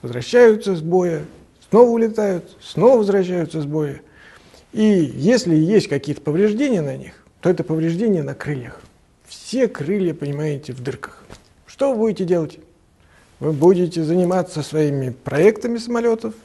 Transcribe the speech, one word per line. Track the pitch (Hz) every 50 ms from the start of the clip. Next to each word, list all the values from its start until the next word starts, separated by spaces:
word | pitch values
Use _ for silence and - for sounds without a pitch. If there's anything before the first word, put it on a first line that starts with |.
возвращаются | - 123 117 123 123 - - 247 247 226 214 214 220 202 190
с | 160
боя, | 151 170 170 185 180 175 165 151 151 - - - - _ _ _ _ _
снова | - 214 247 240
улетают, | 233 233 226 220 220 214 214 202 185 170 170 - - -
снова | - - - 147 185 247 269 233
возвращаются | 214 196 196 202 185 180 180 175 165 - 160 160
с | 147
боя. | 143 147 156 151 143 135 - - _ _ - - - - - _ - - - _ _ -
И | 220
если | 214 214 208 185 160 127 117 131 139 202 254 233 - 175 160
есть | 156 156 170 220 196 - -
какие-то | 147 139 - 151 143 -
повреждения | - 156 147 175 202 214 208 226 294 285 240 185
на | 151 139 131 135
них, | 131 - - - _ _ _ _
то | - 165
это | 180 160 160
повреждения | - 160 160 160 165 165 175 233 226 196 165
на | 143 139 139
крыльях. | - - 143 151 131 120 123 - - - - _ _ _ _ _ _ _
Все | - - - - - - 262 262 214
крылья, | - - 143 147 202 208 190 170
понимаете, | 147 165 151 143 143 143 151 151 147 135 - - 123
в | 131
дырках. | 120 139 127 - - - - - - - - - _ _ _ _ _
Что | - - - 269 277
вы | 262
будете | 214 226 226 190 160 190
делать? | 165 180 175 160 147 - - - _ _ _ _ _ _ _ _ _ _ _ _ _ _ _
Вы | 131 151
будете | 156 135 151 180 196 175 180 165 170 170 160
заниматься | 151 170 185 180 175 180 185 170 180 - 151
своими | 143 - 151 156 151 147 143 139 131 127 117 - _
проектами | - 135 143 175 208 220 - - 240 233 233
самолётов | 233 233 240 233 233 233 220 220 - 220 214 -